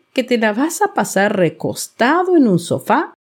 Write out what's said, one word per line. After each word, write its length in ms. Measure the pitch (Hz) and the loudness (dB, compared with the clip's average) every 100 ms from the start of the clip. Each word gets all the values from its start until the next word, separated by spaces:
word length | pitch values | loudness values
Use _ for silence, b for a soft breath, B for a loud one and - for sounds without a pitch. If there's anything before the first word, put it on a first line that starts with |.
| _ | _
que 100 | - | -6
te 140 | 233 240 | -2 0
la 140 | 220 | 0
vas 300 | 208 311 - | 0 -4 -2
a 120 | 403 | -2
pasar 440 | 403 202 190 202 214 | -2 -2 0 0 0
recostado 960 | 170 - - - - - 240 330 359 349 | -2 -2 -6 -8 -12 -2 0 2 2 4
en 120 | 247 | 4
un 120 | 170 | 2
sofá 540 | 175 - - 240 392 - | 0 -4 0 0 -2 -10